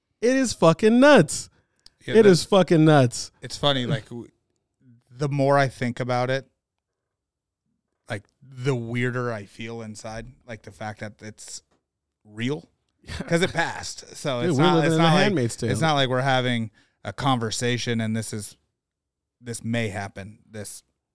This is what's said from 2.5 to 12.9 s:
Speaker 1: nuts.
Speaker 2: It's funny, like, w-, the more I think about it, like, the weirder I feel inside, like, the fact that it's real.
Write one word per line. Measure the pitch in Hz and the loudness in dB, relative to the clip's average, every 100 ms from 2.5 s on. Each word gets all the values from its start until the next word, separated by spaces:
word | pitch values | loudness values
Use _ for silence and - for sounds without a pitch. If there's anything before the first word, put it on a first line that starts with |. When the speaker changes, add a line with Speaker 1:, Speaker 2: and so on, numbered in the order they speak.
| 196 180 165 156 | 2 4 6 6
Speaker 1:
nuts. | 147 123 - - _ | 6 4 0 -12 _
Speaker 2:
It's | 127 - | -16 -4
funny, | 143 135 123 | -2 0 -2
like, | 107 98 | -4 -6
w-, | 120 - _ _ _ _ _ 131 117 _ | -14 -16 _ _ _ _ _ _ _ _
the | 123 143 | -6 -4
more | 143 139 139 | 0 4 4
I | 135 | 2
think | - 123 117 | -2 -6 -4
about | 123 123 127 | -4 -2 -2
it, | 135 127 _ _ _ _ _ _ _ _ _ _ _ _ _ _ _ - | -4 -6 _ _ _ _ _ _ _ _ _ _ _ _ _ _ _ -12
like, | 107 - _ | -12 -12 _
the | 131 131 131 127 | -20 -8 -4 -4
weirder | 113 120 123 123 120 | -4 -4 -2 -2 -6
I | 110 98 | -8 -12
feel | - 113 117 | -14 -12 -12
inside, | 110 104 113 113 117 - 123 | -12 -14 -14 -14 -14 -18 -18
like, | 113 | -18
the | - | -18
fact | - 110 104 | -14 -12 -12
that | 110 - | -14 -14
it's | 110 - - - - _ _ _ _ _ | -20 -18 -18 -18 -20 _ _ _ _ _
real. | 107 107 120 156 - _ _ | _ -6 -4 -4 -10 _ _